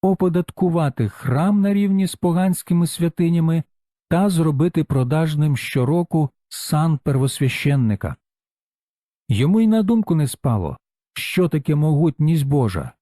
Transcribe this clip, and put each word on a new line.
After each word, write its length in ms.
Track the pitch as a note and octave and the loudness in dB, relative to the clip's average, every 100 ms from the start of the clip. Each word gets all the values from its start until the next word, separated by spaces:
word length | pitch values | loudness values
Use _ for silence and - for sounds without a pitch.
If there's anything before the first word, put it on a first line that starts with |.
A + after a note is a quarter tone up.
оподаткувати 1040 | F#3 F#3 F#3 E3+ F3 - F#3 E3+ D3 - G#2+ | 0 0 0 0 -4 -2 -2 0 -2 -2 -4
храм 520 | - C3 B2+ F3+ G#3 | -4 -4 0 2 2
на 140 | G3 | 2
рівні 320 | G3+ G3+ G3 F#3 | 0 0 0 -2
з 100 | - | -2
поганськими 680 | F3+ E3+ F#3+ F3 - F3 E3+ | -2 2 0 -2 -2 0 0
святинями 760 | - E3+ - E3+ E3+ E3 E3 - _ _ _ _ | -2 -4 0 0 2 0 -2 -4 _ _ _ _
та 220 | E3+ G3+ | 0 2
зробити 540 | E3+ D#3+ C#3 E3+ E3 | 2 0 2 0 0
продажним 720 | D3+ C#3 B2 D#3 D#3+ D3+ D3+ C3+ | -2 0 0 0 0 0 0 0
щороку 760 | - C3+ B2 E3 E3+ E3 D3 _ _ | -2 -2 0 0 0 -2 -2 _ _
сан 500 | - - D3+ D#3+ D3+ | -14 -4 0 0 0
первосвященника. 1120 | - C3+ C3+ - C3+ - C#3+ C#3 A#2 G2+ E2 - _ _ _ _ _ _ _ _ _ _ _ | 0 0 0 0 -2 0 0 2 0 -2 -6 -10 _ _ _ _ _ _ _ _ _ _ _
Йому 320 | G2+ C#3 G#3 | 0 2 4
й 60 | A3 | 4
на 160 | A3 | 2
думку 320 | G3+ A#3 - | 2 0 0
не 140 | E3 C#3+ | 0 -2
спало, 500 | - C#3 A2 E2 C2+ _ _ _ | -2 -2 -2 -4 -8 _ _ _
що 340 | - - - F3+ | -12 -6 -2 0
таке 260 | D#3 C#3 | 0 -2
могутність 720 | D3 D3+ D3 D3+ - D3+ D#3+ C#3 | 0 2 2 0 0 0 2 0
Божа. 460 | C#3+ A#2 F2+ B1+ _ | 0 0 -2 -10 _